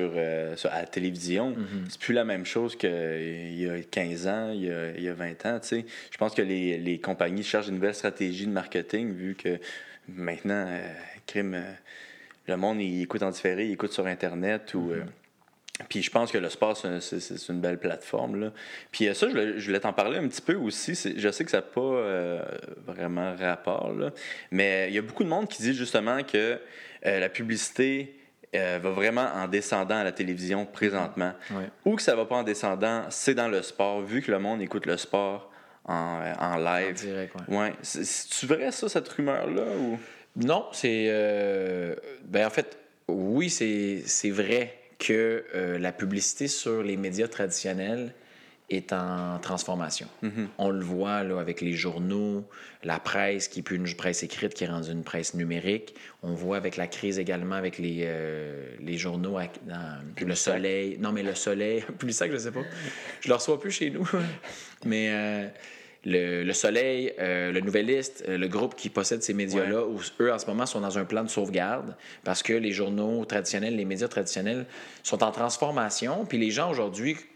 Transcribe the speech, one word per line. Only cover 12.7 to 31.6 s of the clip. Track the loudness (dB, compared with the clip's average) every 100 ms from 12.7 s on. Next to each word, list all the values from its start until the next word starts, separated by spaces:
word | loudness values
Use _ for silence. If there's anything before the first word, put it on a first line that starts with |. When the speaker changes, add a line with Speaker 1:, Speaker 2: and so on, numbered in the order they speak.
| 2
Speaker 1:
il | 0 0
écoute | -2 0
en | -2
différé, | 0 0 2 0
il |
écoute | 0 -2
sur | 0 0
Internet | 0 -2 0 0 0 -2
ou, | -2
Speaker 2:
Mhm. | -2
Speaker 1:
euh, | -2 -4 -12 _ _ _ _ -16 -14 -6
puis | -4
je | 2
pense | 2 2
que | 0
le | -2
sport, | 2 2 2
c'est | -2
un-, | -4
c'est, | -4 -6
c'est, | -6 -8
c'est | -6
une | -2
belle | 0 0
plateforme, | -2 -4 -2 -2 0 -2
là. | -4 -6 -12 -14 -10
Puis, | 2 2
euh, |
ça, | 4 4
je |
voulais, | 4 2 0
je | 2
voulais | 2
t'en | 4
parler | 4 4 2
un | -2
petit | 0
peu | 0
aussi. | 2 0 -2 -2
C'est, | -2 -2 2
je | 2
sais | 2
que | 2
ça | 2
a |
pas, | 2 0
euh, | 2 2 2 2 0 0 -4 -8 -10 -12 -10
vraiment | -4 -2 0 -2 0
rapport, | 0 0 0 0 0
là, | 0 -2 -4 -10 -12 -2
mais | 4 4 4 4
il |
y | 0
a |
beaucoup | 0 0
de | 2
monde | 2 0
qui | 0
dit | 0
justement | 0 2 2 2 0
que, | 2 2 2 0 -6 -16 -18 -4 2
euh, | 2
la | 2
publicité, | 0 -2 -2 0 4 4 4 -2 -12 -20 _ -2
euh, | 0 2 2
va | 0
vraiment | 4 4 4 2
en | 0 0
descendant | 0 2 2 2 2
à |
la | 2
télévision | 0 0 0 0 0 -2
présentement. | 0 2 2 0 0 -2 -2 -6
Speaker 2:
Ouais. | -6